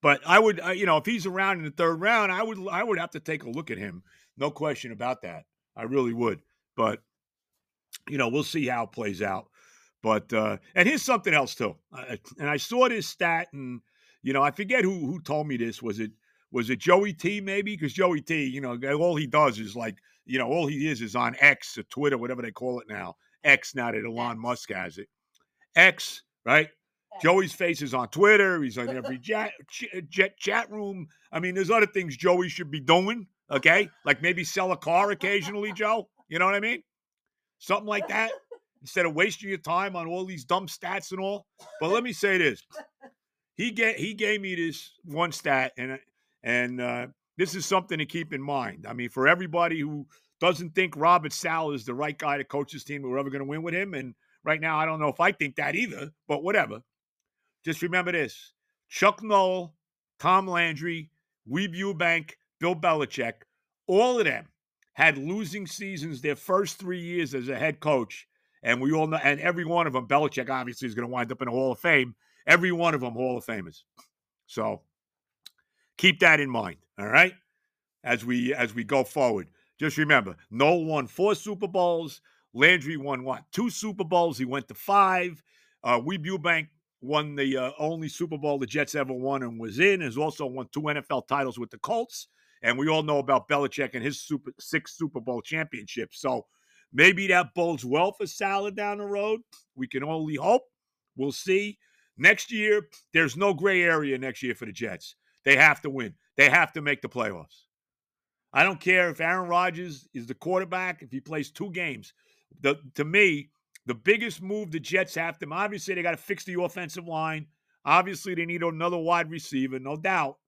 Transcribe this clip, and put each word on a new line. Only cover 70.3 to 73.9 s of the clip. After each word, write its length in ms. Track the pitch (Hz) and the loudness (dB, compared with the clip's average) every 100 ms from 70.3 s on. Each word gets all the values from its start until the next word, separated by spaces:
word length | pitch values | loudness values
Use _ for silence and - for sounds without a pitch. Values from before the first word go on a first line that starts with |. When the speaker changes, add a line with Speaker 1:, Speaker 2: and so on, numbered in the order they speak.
| 135 123 | -2 -4
Speaker 1:
obviously 380 | 131 123 117 127 | -4 -4 -8 -8
is 60 | |
gonna 120 | 107 120 | -6 -4
wind 240 | 127 117 | -4 -4
up 120 | 123 | -4
in 40 | 127 | -2
the 60 | |
Hall 200 | 120 131 | 0 0
of 60 | 120 | 0
Fame. 360 | 175 151 123 113 _ _ | 2 2 2 -6 _ _
Every 280 | - 170 180 | 4 6 6
one 200 | 170 170 | 2 2
of 80 | 151 | 2
them 140 | 123 | -2
Hall 240 | 113 127 123 | -2 -2 -4
of 80 | - | -6
Famers. 380 | 110 87 - _ | -8 -8 -16 _